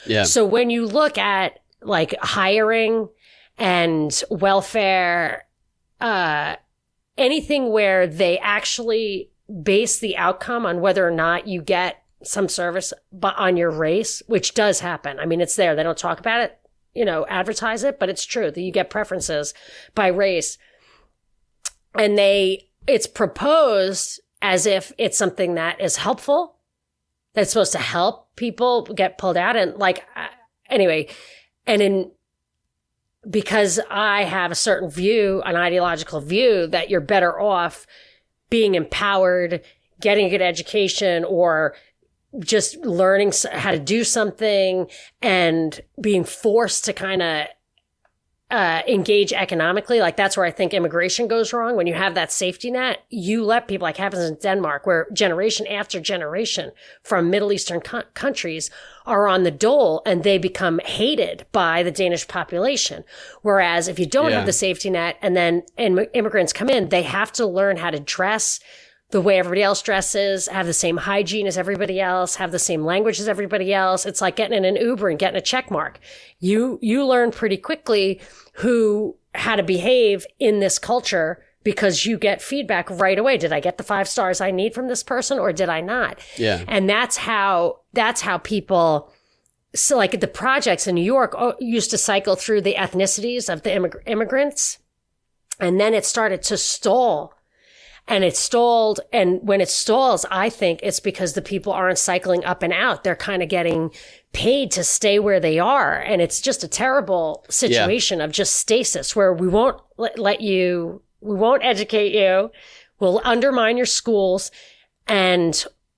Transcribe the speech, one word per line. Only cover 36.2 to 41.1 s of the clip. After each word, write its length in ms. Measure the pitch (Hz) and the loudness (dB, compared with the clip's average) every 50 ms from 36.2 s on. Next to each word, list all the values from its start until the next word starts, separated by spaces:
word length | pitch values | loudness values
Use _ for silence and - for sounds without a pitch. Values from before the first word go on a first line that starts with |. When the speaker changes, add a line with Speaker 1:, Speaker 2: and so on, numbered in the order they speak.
Speaker 2:
view, 460 | 143 147 180 208 262 247 214 190 170 160 | -6 -2 0 2 4 4 4 2 2 0
that 220 | 165 175 165 170 | -2 -2 -2 0
you're 120 | 196 175 | -2 -2
better 380 | 147 139 214 196 180 175 170 170 | 0 2 2 2 2 2 0 0
off 460 | 196 208 196 180 170 165 - - - - - - - _ _ _ _ _ _ _ _ _ | 0 0 0 0 0 -2 -4 -10 -16 -20 -20 -20 -20 _ _ _ _ _ _ _ _ _
being 260 | 240 233 220 202 190 | 2 2 4 4 2
empowered, 880 | 170 156 - - - 208 202 196 190 190 180 180 180 180 170 175 160 - - _ _ _ _ _ _ | 2 0 -2 -4 -2 0 0 2 4 4 4 4 2 0 0 -4 -6 -8 -12 _ _ _ _ _ _
getting 260 | - 208 202 208 202 | 0 2 4 4 4
a 40 | 185 | 2
good 120 | 180 196 | 2 2
education, 800 | 185 180 170 160 170 - - 214 202 185 - - 208 190 | 0 0 0 -2 -6 -4 -2 0 0 0 0 0 0 0